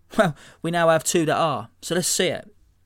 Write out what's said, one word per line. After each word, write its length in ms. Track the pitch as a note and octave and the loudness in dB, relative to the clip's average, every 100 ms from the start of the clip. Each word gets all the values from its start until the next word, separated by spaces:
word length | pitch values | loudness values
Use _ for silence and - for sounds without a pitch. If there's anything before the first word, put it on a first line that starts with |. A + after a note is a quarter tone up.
| _ - | _ 0
Well, 200 | F#3+ - - - | 0 -2 -14 -10
we 80 | E3 | -4
now 180 | E3+ E3 | 2 4
have 140 | D#3+ | 2
two 240 | - F#3 D#3 | 2 0 2
that 100 | A#2 | 0
are, 320 | D#3+ B2 A#2 _ | 0 -4 -10 _
so 140 | - F3 | -4 -2
let's 100 | - | 0
see 220 | - F3+ | 0 -2
it. 260 | A#2 - _ _ _ | -4 -10 _ _ _